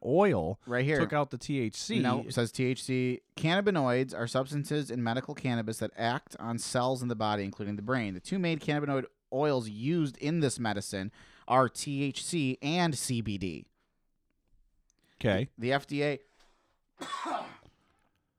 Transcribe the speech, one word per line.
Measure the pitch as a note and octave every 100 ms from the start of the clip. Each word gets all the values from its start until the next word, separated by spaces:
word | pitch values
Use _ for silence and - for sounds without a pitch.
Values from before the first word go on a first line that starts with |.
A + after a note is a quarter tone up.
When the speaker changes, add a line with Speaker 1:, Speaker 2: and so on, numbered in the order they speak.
Speaker 1:
oil, | - D#3 G3+ A#2 D#2+ G2 -
Speaker 2:
Right | A#2+
here. | C3+ D3+
Speaker 1:
took | E3
out | D3+ C#3+
the | B2
T | - C#3+
H | A2+ -
C. | - A3
Speaker 2:
No, | B2+ A#2 A2
it |
says | B2 A#2
T | -
H | B2+ C3
C. | - B2+ B2+ B2 - -
Cannabinoids | D3+ - G3+ F3+ C3 B2 C3
are | - A#2
substances | C3 C3 D3 C#3+ D3+ C3+
in | A#2+
medical | A#2 A#2+ -
cannabis | D3 C3+ A#2 A2 A2
that | G#2+ -
act | A2+ C3 - -
on | A2+ A#2
cells | - C3 B2 C3
in | B2
the | A2+
body, | A2 G#2
including | G2 G2 G#2 G#2
the |
brain. | G#2 C3 G#2+
The | F2+
two | - F#3+
main | F3 D#3+
cannabinoid | - D3 D3 C3+ B2 - _
oils | C3 D3+ C3+ A2
used | G#2 B2 E3+ D3 -
in | C#3+ E3+
this | C#3+ -
medicine | A2+ G2+ - G2 F#2+ - - - -
are | B2+ B2+
T | - - C#3
H | C#3 - -
C | F3 C3+ C3
and | C#3+ E3+ F3 C3+
C | - A#2+
B | A2 G2+
D. | F#2 D2+ - _ _ _ _ _ _ _ _ _ _ _ _ _ _ _
Speaker 1:
Okay. | A#2 F#2+ C3 -
Speaker 2:
The, | A#2
the |
F | C#3 -
D | C#3+
A, | D3 C#3 - _ _ _ _ _ _ _
<coughs> | - - - - - - - _ _ _ _ _ _